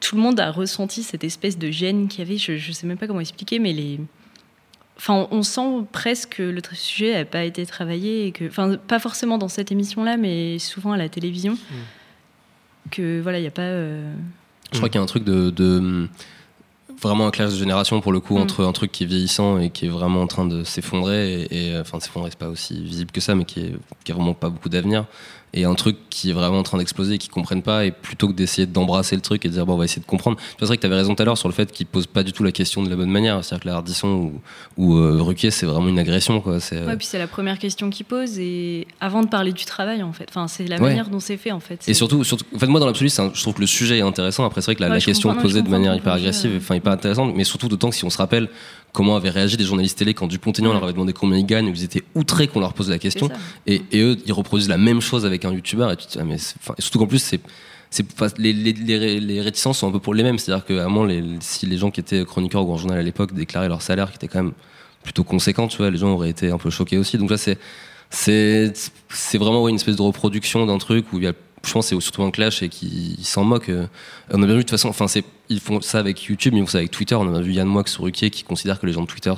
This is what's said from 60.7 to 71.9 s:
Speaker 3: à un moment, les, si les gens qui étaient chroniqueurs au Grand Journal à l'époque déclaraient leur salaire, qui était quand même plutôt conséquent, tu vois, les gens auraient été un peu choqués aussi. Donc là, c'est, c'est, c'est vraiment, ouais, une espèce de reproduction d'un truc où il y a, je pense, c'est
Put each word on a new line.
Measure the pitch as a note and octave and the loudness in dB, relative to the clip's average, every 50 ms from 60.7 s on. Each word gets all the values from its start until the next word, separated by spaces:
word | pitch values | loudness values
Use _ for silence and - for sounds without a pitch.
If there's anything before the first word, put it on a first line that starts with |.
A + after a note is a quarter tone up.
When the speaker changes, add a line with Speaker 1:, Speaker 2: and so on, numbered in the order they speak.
| F#2+ F#2 | 0 0
Speaker 3:
à | F2 | 2
un | F2+ | 2
moment, | G2+ G#2+ G#2+ | 2 2 4
les, | G2+ F2+ E2+ E2+ E2+ E2+ E2+ | 2 2 0 -2 -4 -6 -8
si | E2 - - - - | -8 -8 -6 -4 -2
les | F#2 F#2 | -2 0
gens | F2 F#2+ G2+ | 0 0 0
qui | G2 - | -2 -2
étaient | E2+ - G2 F#2+ F2+ | -4 0 0 0 0
chroniqueurs | - - - F#2 F2+ - G#2 F#2+ | 0 -2 -2 -2 0 0 0 0
au | |
Grand | F2 E2+ E2 | 0 0 -2
Journal | E2+ F#2 F2+ F2+ | -2 -2 0 0
à | E2+ | 0
l'époque | F2 E2+ - G2+ F2+ F#2+ | -2 0 -2 -2 -2 -2
déclaraient | F#2 E2+ - - F2 F#2+ F2+ | -4 -6 -4 -2 -2 -2 -2
leur | E2+ E2 - | -2 -4 -2
salaire, | - F#2+ F#2+ G2 F#2+ | -2 0 0 0 -2
qui | G2+ | -4
était | - - - | -10 -12 -4
quand | - F#2 F#2 | -2 0 -2
même | F2 - - - - - - - - _ _ _ | -2 -4 -6 -18 -20 -20 -20 -20 -20 _ _ _
plutôt | - - - F2+ | -6 -2 -2 0
conséquent, | - - F#2 - - G2 - A#2 | 2 2 2 2 2 2 2 0
tu | A2 - - | 0 0 0
vois, | G#2 G2+ | 0 2
les | F#2 E2 | 2 2
gens | F#2+ G2+ | 2 2
auraient | G2 F2 E2+ E2 | 2 2 2 -2
été | E2 E2 - F2+ F2 | -2 0 0 0 0
un | E2+ | 0
peu | - F2 | -2 -2
choqués | E2 - F2+ - - F#2+ | 0 0 0 2 2 2
aussi. | G2 - - A2+ | 2 2 2 0
Donc | G2+ F#2+ | 2 2
là, | G#2+ | 0
c'est, | G#2 - G#2 F#2+ - - - - - - - - - - _ | 0 0 -2 -2 -2 -6 -18 -20 -20 -20 -20 -20 -20 -20 _
c'est, | - - - - G#2+ G#2+ G#2+ G#2+ G#2+ A2 A2 A2 G2+ - - - - - _ _ | -6 0 2 4 6 6 6 6 6 4 4 2 0 -4 -10 -12 -14 -18 _ _
c'est | - - - - - G#2+ | -8 -8 -4 0 0 2
vraiment, | G#2 G#2+ A2+ A#2+ A#2 | 4 4 4 4 4
ouais, | A#2 | 4
une | A2+ | 2
espèce | G2+ - - G#2+ | 2 2 2 2
de | G2 G2+ | 4 4
reproduction | G2+ G2 - - G#2+ G2 G#2+ - - - A#2 A2+ | 2 2 2 0 0 0 0 -4 0 0 2 2
d'un | G#2+ G2+ G2 | 2 2 0
truc | - - A2+ A#2 A2 - - | 2 2 2 2 2 0 -2
où | F2+ | -2
il | F#2 | 0
y | |
a, | F2+ E2+ - - _ _ - - | 0 -2 -4 -10 _ _ -12 -10
je | - - | -2 0
pense, | A2+ A2 | 0 0
c'est | - | 2